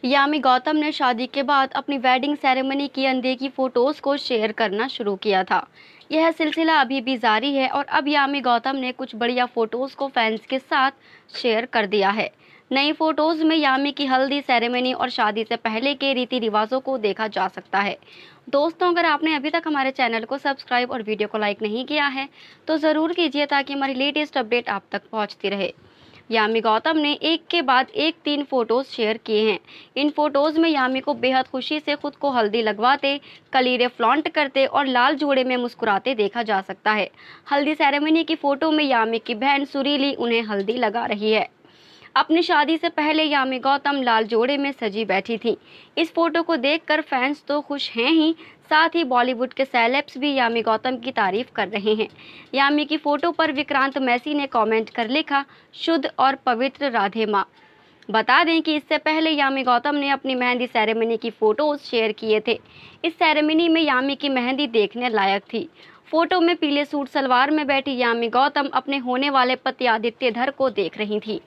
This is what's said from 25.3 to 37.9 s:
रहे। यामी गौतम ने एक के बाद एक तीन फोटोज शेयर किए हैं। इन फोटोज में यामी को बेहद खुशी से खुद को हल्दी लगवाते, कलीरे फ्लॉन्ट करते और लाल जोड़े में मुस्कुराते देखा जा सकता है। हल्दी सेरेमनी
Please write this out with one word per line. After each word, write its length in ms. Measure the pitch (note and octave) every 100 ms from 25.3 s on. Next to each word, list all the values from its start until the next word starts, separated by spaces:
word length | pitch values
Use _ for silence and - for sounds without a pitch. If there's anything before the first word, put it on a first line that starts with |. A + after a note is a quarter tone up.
| - G3
रहे। 260 | G3+ F#3 - - _ - - _
यामी 300 | A3 G#3+ A3+
गौतम 360 | A3 A3 D#4 D#4+
ने 160 | D4
एक 340 | D4 D4+ E4 -
के 120 | F4
बाद 280 | C4 B3+ B3+
एक 260 | - D4+ D#4+
तीन 200 | - D4
फोटोज 420 | C#4+ C4 A3+ A#3 C4+
शेयर 300 | - G#3+ A3
किए 340 | - G#3+ A3
हैं। 80 | F#3+ - - - -
इन 140 | D4
फोटोज 480 | C#4+ D4+ C#4+ D4 D#4
में 120 | E4
यामी 300 | D4+ B3+ C4
को 140 | C4
बेहद 340 | B3+ B3 C4 C4
खुशी 320 | C4 B3 D4+
से 160 | D4+ C#4+
खुद 200 | D4 -
को 140 | C#4+
हल्दी 320 | B3+ G#3+ A3
लगवाते, 580 | A3 G3+ A#3 C#4 C#4 C#4+ - - _
कलीरे 340 | C4 B3+ B3+ B3
फ्लॉन्ट 420 | - A3+ C4+ D#4+
करते 380 | D#4 C#4+ C#4 C4+
और 200 | - C#4
लाल 280 | B3 B3
जोड़े 300 | D4 D4 C4+
में 120 | B3+ B3+
मुस्कुराते 580 | A#3+ - A3 G3 A#3+
देखा 280 | B3+ G3+ A#3+
जा 180 | A3 G3
सकता 320 | G3 F#3 G#3+
है। 180 | G#3+ F#3+ _ - - -
हल्दी 240 | C#4+ C#4+
सेरेमनी 500 | D4+ D4